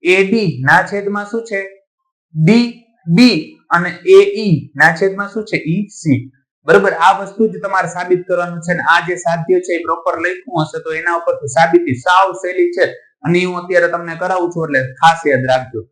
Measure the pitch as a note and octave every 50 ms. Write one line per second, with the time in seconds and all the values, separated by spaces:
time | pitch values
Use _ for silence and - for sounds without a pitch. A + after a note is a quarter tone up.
0 | - E3 F3+ F#3+ G3 F#3+ A3 A3+ G#3 E3+ C3 B2 C3 C#3 D#3 F3+ F#3 - G3+ G3+
1 | G3 G3+ G3+ G3+ G#3 G3+ A3+ A#3 A3+ A3+ G#3+ G3 G3 F#3+ - _ _ _ _ _
2 | _ _ _ _ _ _ _ D#3 D#3 E3 A3 A#3 A#3+ A#3+ A#3 - _ _ _ _
3 | _ E3 E3+ G3 B3 B3 G#3 D#3 - - - _ _ _ E3+ E3+ F3+ F3 E3 -
4 | E3+ F#3 F#3+ G3 G3+ G3 - G#3+ A3 G3+ E3 B2+ A2+ - _ C3+ D3+ E3 E3+ E3+
5 | G3 F#3+ F#3+ G3 G3+ G3 - A3 G#3+ - - - - D3+ E3+ G3+ G#3 - - -
6 | - D#3+ C3+ A#2 - - _ _ _ _ _ _ _ D3 E3 E3 D3 G3 D#3+ D#3
7 | E3 F#3 G3+ G3 - - - - A3+ G#3 F3 F3+ - G3 G3+ F#3+ F3 E3 E3+ F3+
8 | F3+ F3+ F3+ F3+ F3 - F3+ F3 F3 F3 E3+ E3+ E3 F3 F3 - - D3 E3 F3
9 | F3 E3 F3+ F3 - E3+ E3+ E3+ D#3+ - F#3 F3+ F3+ - F3 E3 E3+ E3 E3 E3+
10 | - F3+ E3 D#3+ E3+ F3+ F#3 F3+ _ - F3+ E3 D#3 D#3 - D#3+ D#3 D#3+ D#3 D#3+
11 | E3 F3 E3+ E3+ E3+ F3 F3 - D3+ C3 - D#3+ E3 E3+ E3+ F3 F3 D3 B2 -
12 | - F3+ F3+ F#3 G3 F#3+ F3 F3 - F3+ F3+ F#3 F3 F3 F3 F#3 F3 - - -
13 | _ _ _ _ - E3 E3+ F3 F#3 F#3 F3+ F3 F3+ F#3 F#3+ F3 E3+ E3+ E3+ E3+
14 | E3+ E3+ E3 E3 F3+ F#3 F#3+ F#3 F3 E3+ E3+ E3 D#3+ D3 C#3+ C3 C3 C3 C3 -
15 | - E3 E3 D#3+ - D3+ C#3 B2+ B2+ B2+ B2+ B2+ B2+ G#2+ - A2 G2 _